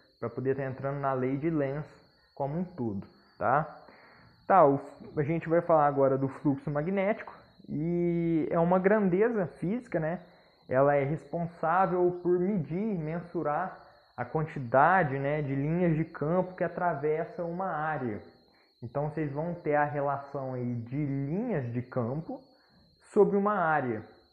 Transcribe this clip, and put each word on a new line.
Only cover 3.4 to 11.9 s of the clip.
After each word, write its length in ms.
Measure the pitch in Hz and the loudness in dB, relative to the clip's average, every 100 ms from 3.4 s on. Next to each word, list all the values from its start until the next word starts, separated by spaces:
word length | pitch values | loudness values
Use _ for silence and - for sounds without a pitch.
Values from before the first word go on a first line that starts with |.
| 104 139 151 - - - - - - _ - | 0 2 0 -10 -20 -20 -20 -20 -20 _ 4
Tá, 200 | 190 147 | 8 8
o, 120 | 139 - - - 151 | 6 -2 -16 -8 -4
a 60 | |
gente 260 | 147 165 160 | -2 -2 0
vai 140 | 170 | 0
falar 240 | 170 160 147 | 4 4 4
agora 320 | 139 135 135 | 4 2 2
do 100 | 135 | -2
fluxo 420 | - 151 139 160 | 0 0 0 -2
magnético 640 | 147 160 196 196 226 - - - - - | -4 -2 -2 -2 -2 -8 -18 -20 -20 -10
e 800 | 143 165 175 175 170 170 160 135 | -6 -2 0 0 0 0 0 0
é 80 | 170 | 2
uma 200 | 170 185 | 4 4
grandeza 680 | 190 220 196 185 226 220 160 | 4 4 4 2 2 0 -4
física, 520 | - 165 240 - 170 | -4 -4 -4 -4 -4
né? 220 | 156 180 - - _ _ - | -2 -6 -10 -20 _ _ -2
Ela 260 | 127 139 | 2 4
é 100 | 143 | 4
responsável 1160 | 139 156 - 170 170 - 160 180 185 | 2 -2 -6 -6 -6 -4 0 2 2